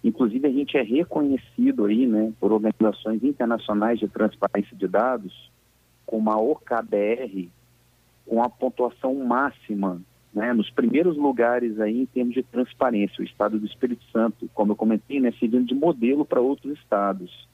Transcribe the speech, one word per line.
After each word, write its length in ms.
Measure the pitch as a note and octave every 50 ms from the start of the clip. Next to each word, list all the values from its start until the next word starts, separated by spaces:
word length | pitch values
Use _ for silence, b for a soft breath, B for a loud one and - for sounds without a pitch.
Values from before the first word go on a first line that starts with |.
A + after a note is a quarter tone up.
| -
Inclusive, 400 | A#2 A3 - C3 A2 G#2+ C3 C#3
a 60 | D3
gente 260 | B2 C#3 C#3+ - -
é 40 | C#3+
reconhecido 1040 | A#2+ G#2 A#2+ D3 F3+ - - D#3 D3 C#3+ C3+ B2 - - _ - B2 C3+ C3+ A#2+ G#2
aí, 200 | G#2 G#2+ A#2 C3
né, 280 | B2 A2 G#2+ A2 A2 A2 -
por 120 | - G2+
organizações 720 | A2 G#2+ G#2+ A2 G#2+ _ A2 G#2+ G#2 - - A2 A2+ G#2+ A#2
internacionais 760 | C#3+ C#3+ - B2+ A#2 A#2 A2 - - G#2 G#2 G#2 A2+ A#2+ G#2+
de 80 | G#2+
transparência 680 | F#2+ - - A2 G#2 - - - G2 - G2+ G2 - -
de 100 | F#2+ G2
dados, 480 | F#2 F#2 G2+ A2+ C3 C3 A#2 G2+ F2+ - - - _ _ _ _ _ _ _ _ _ _ _ _
como 240 | - - A2 A2 A2
a 80 | A2
O 180 | A2 A2 C3 D#3
K 260 | - _ - B2 A#2
B 160 | A2+ G#2+ G#2
R, 520 | G#2 G#2 G#2 - - C3+ A2 G2 F#2+ F2 F2 _ _ _ _ _ _ _ _ _ _ _ _ _ _ _
com 180 | - A#2 A2+ A#2+
a 60 | B2
pontuação 680 | - _ - B2+ - - B2 A#2+ - _ - C3 C3+
máxima, 840 | C#3 C3+ A#2+ A#2+ B2+ C#3 C#3 - - - - G#2+ G2+ G2 F#2+ F2+ F2 F2+ _ _ _ _ _ -
né, 180 | G#2 A2 A#2+
nos 180 | B2 A2+ G#2 -
primeiros 460 | - - C3+ A#2 A#2+ C#3+ F3 F3+ E3
lugares 640 | D3 C#3+ C#3+ C3 A#2+ A#2 A#2 A#2+ B2 A#2+ A#2 G#2+ A2
aí 220 | A2 G#2+ A2 B2
em 40 | C3
termos 280 | - _ B2+ B2 A#2+ A#2+
de 100 | C3 B2
transparência. 760 | _ - A#2+ B2+ - - _ C#3 B2+ A#2 G2+ G2+ G2 - -
O 20 | G2
estado 340 | - - _ G#2 G#2 G#2+
do 80 | G#2+ G#2+
Espírito 380 | G#2 - - - B2 A#2+ - - _
Santo, 380 | - A#2 A2+ A2+ - _ - - _
como 200 | - G#2+ G#2 G#2
eu 20 |
comentei, 460 | - - A2 A2 G2+ _ _ C#3 C#3+
né, 120 | B2+ A#2+ A2+ -
servindo 260 | B2+ A2+ A2+ B2 B2
de 80 | A#2+ C3
modelo 520 | C#3 D3 E3+ D#3+ B2 A2+ A#2+ C#3 D3 D3
pra 160 | - - B2+
outros 360 | A#2+ C3 C#3 - - C3+ D3
estados. 680 | - _ _ - G2+ G2+ G2 F#2+ G2 F2+ - - - - _